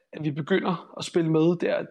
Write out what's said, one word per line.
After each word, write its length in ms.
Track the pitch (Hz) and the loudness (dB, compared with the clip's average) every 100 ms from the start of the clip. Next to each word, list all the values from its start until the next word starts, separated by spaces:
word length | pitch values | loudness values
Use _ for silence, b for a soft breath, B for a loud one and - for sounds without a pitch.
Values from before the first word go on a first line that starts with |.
| _ | _
at 100 | - | -6
vi 80 | 151 | -4
begynder 600 | 143 147 190 - 170 - - | -4 0 0 0 -4 -6 -12
at 80 | - | -4
spille 260 | 180 165 | 0 2
med 260 | 160 165 170 | 4 4 2
der 280 | - - - | 0 -2 -4